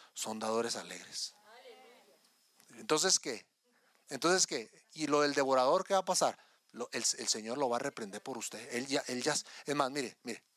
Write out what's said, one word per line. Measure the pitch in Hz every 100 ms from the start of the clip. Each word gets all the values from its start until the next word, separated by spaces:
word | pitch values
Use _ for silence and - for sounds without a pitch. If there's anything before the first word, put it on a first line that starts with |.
| -
son | - - 110
dadores | 110 113 117 113
alegres. | 87 90 - - - - - 233 523 - 233 247 - _ _ _ _ _ - 113
Entonces, | 110 156 - -
¿qué? | 151 110 - _ _ _ _ _ _
Entonces, | 135 165 185 -
¿qué? | 147 107 - _
¿Y | - 151
lo | 147
del | 147
devorador | 143 135 131 131 180
qué | 185
va | 190
a |
pasar? | 185 180 139 - - _ _
Lo, | 107 120
el, | 131 117 -
el | 113
Señor | 113 110 127
lo | 135
va | 120
a |
reprender | 135 - 107 101
por | - 123
usted. | - 110 120
Él | 120 135
ya, | 135 -
él | 127
ya, | 135
es | 143 - - -
más, | 147 135
mire, | 143 120 -
mire, | - 107 _